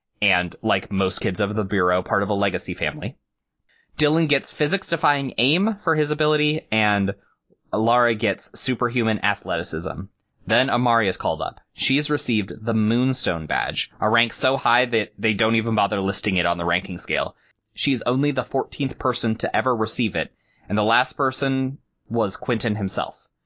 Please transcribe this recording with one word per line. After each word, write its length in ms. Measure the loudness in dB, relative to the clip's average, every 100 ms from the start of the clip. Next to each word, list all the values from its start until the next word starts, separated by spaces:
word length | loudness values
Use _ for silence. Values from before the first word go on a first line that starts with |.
| _ -4
and, 320 | 0 0 -2 -4
like 300 | -2 0 0
most 280 | 0 0 0
kids 200 | -2 -2
of 160 | -2 -2
the 80 |
Bureau, 380 | -2 0 2 0
part 200 | 0 0
of 60 | 0
a 60 |
legacy 400 | 0 0 -2 -6
family. 420 | -4 -4 -4 -8 -10 _ _ _ _ _ _ _ -2
Dylan 300 | 2 2 2
gets 240 | 0 -2
physics-defying 840 | -4 -2 -2 -2 0 0 0 -2 0
aim 380 | 2 2 0 0
for 140 | 0 0
his 160 | 2
ability, 560 | 2 2 2 2 -2 -2
and 440 | 0 2 2 0 -2 _ _ _ _ _
Lara 420 | 0 2 4 2
gets 460 | 2 -2 -2 -4 -2
superhuman 640 | -2 0 0 0 0 0
athleticism. 800 | 0 -2 -2 -2 -2 -4 -4 -6 -10 _ _ _ 0
Then 240 | 2 2
Amari 380 | 2 2 2 2
is 80 | 0
called 260 | -2 -2
up. 160 | -4 -8 -16
She's 380 | -6 0 0 0
received 420 | 0 0 0 -2 -4
the 100 | -2
Moonstone 720 | 2 2 2 2 0 0 -2 -2
badge, 440 | -2 -2 -4 -8 -2
a 80 | 2
rank 240 | 2 2
so 240 | 0 0 2
high 300 | 2 2 2
that 280 | 0 -2 -2
they 160 | -2
don't 220 | 2 2 2
even 180 | 2
bother 260 | 0 0 0
listing 360 | 0 0 0 0
it 100 | 0
on 120 | 0
the 60 |
ranking 340 | 0 -2 -4 -8
scale. 360 | -4 -4 -4 -8 _ _ _
She's 300 | -6 -2 -2
only 280 | 0 0 0
the 140 | -2
fourteenth 540 | -2 -4 -4 -4 -6 -2
person 340 | -2 0 0 -2
to 180 | -2 0
ever 180 | 0
receive 400 | 0 0 0 -2
it, 180 | -2 -6 _ _ _ -4
and 100 | 0
the 60 |
last 300 | 2 2 2
person 640 | -2 -2 0 0 0 -2 -6 _ _ -4
was 280 | 0 0 -2
Quentin 400 | -2 0 0 -2
himself. 400 | -2 -2 -4 -8 _ _